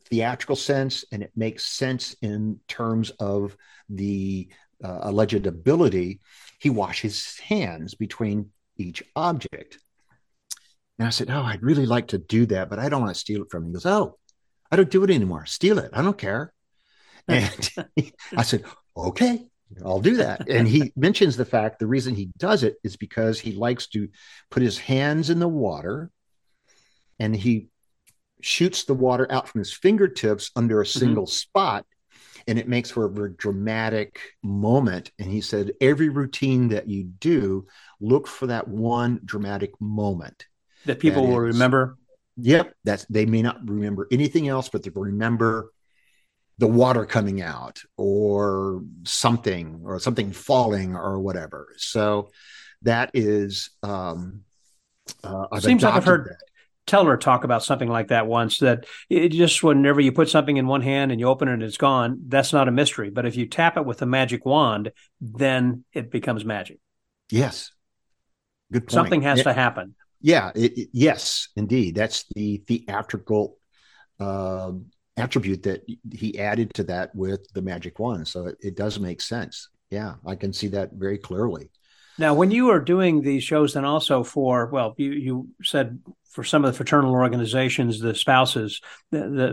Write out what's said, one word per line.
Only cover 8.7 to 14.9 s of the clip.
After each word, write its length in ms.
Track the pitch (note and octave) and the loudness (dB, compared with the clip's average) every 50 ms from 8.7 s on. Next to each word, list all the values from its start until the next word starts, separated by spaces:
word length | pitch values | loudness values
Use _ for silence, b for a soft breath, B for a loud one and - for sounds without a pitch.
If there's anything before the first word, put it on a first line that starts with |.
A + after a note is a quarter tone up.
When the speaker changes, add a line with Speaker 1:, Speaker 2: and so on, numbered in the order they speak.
| _ - | _ -12
Speaker 1:
each 240 | F#2+ F2 E2 - - _ - | -10 -10 -12 -14 -16 _ -6
object. 640 | D3 E3 F3 E3+ B2+ - - - - - _ - - _ _ _ _ _ _ _ _ _ _ _ _ _ - - - b b b b _ _ _ - | -2 -2 -2 -2 -4 -6 -10 -14 -16 -20 _ -20 -20 _ _ _ _ _ _ _ _ _ _ _ _ _ -20 -20 -20 b b b b _ _ _ -4
And 80 | A2+ | -2
I 40 | A#2 | -2
said, 200 | - - A#2+ - | -2 -4 -4 -4
"Oh, 120 | C3+ D3 | -2 -2
I'd 200 | B2+ A2+ G2+ F2+ | -2 -4 -4 -2
really 240 | A2 C#3 D#3 C#3+ C3 | 0 2 2 2 2
like 220 | A2+ A#2+ B2 A#2 - | 2 2 0 0 -2
to 100 | G2+ F#2 | -6 -6
do 280 | - - A2 A2+ A#2 | -4 0 2 2 2
that, 220 | G#2 G2+ F#2 F#2 - | 2 0 -2 -4 -6
but 80 | G2+ G#2+ | -6 -4
I 100 | C3 C#3+ | -4 -2
don't 120 | D3 C3+ | -2 0
wanna 120 | A#2 G2 E2+ | -2 -2 -4
steal 280 | - - - G#2+ G2+ | -6 -8 -6 -6 -6
it 80 | F2+ - | -6 -8
from 140 | - E2+ E2 | -8 -8 -8
you." 40 | E2+ | -8
He 20 | F2 | -8
goes, 120 | - - | -4 -2
"Oh, 320 | F3+ G3+ G#3 F3 - - _ _ _ _ _ _ _ _ _ _ - | 0 2 2 0 -2 -6 _ _ _ _ _ _ _ _ _ _ 0
I 60 | D#3+ | 4
don't 140 | F#3 F#3 - | 4 4 4